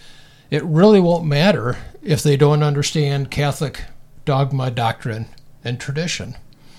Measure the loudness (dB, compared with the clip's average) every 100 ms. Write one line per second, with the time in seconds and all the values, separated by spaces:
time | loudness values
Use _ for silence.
0 | -20 -20 -20 -20 -6 -4 0 6 6 6
1 | 4 0 0 2 2 2 -2 -6 -10 -10
2 | -4 0 2 4 4 4 2 0 -2 -2
3 | -2 -2 -4 -4 -2 -2 -6 -8 -14 -16
4 | -20 -10 -2 0 0 -2 -4 -2 -2 -2
5 | -6 -8 -10 -16 -20 -12 -8 -8 -6 -6
6 | -6 -6 -10 -14 -18 -20 -20